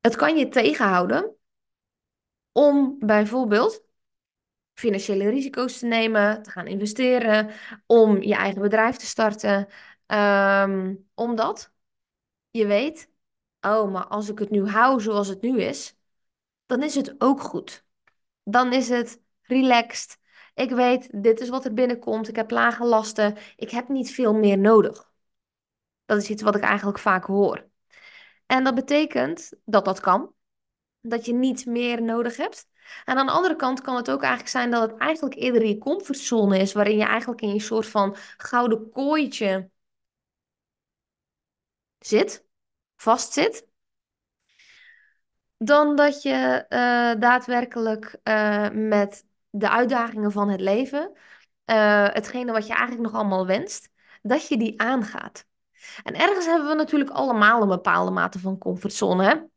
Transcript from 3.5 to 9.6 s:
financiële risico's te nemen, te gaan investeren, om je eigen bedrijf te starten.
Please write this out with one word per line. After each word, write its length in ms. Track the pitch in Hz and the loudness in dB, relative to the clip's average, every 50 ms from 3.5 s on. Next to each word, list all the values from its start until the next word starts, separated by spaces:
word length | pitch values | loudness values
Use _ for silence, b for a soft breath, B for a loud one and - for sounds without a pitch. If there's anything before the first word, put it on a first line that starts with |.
| 208 214 254 440 440 - _ _ _ _ _ _ _ _ _ _ _ _ _ _ _ _ _ _ _ | 2 2 2 0 -2 -6 _ _ _ _ _ _ _ _ _ _ _ _ _ _ _ _ _ _ _
financiële 560 | - - 226 196 196 202 - 202 196 196 208 | -4 -2 -2 -2 -2 -2 -2 -2 0 0 0
risico's 500 | 240 277 269 277 - 247 262 247 - - | 0 -2 -4 -4 -4 -4 -6 -4 -6 -6
te 60 | 240 | -4
nemen, 580 | 233 226 226 226 226 220 214 202 208 214 214 - | -2 0 0 0 2 2 2 2 2 0 -4 -10
te 80 | - | -16
gaan 160 | - 180 170 | -14 -12 -10
investeren, 840 | - 190 196 208 208 - - 254 254 254 240 233 220 214 214 214 214 B B B B 220 B B | -8 -6 -6 -6 -6 -2 0 2 2 2 2 4 4 2 2 2 -2 B B B B -20 B B
om 360 | _ 233 233 220 214 208 190 | _ 8 8 8 8 6 2
je 140 | 190 208 208 | 2 0 0
eigen 260 | - 190 196 190 196 | 0 0 -2 -2 0
bedrijf 340 | 202 208 214 220 220 233 262 | 0 2 2 4 2 2 -2
te 100 | - - | -4 -10
starten. 600 | - - - 220 214 208 214 - 208 202 196 | -10 -2 0 0 0 0 -2 -2 0 0 0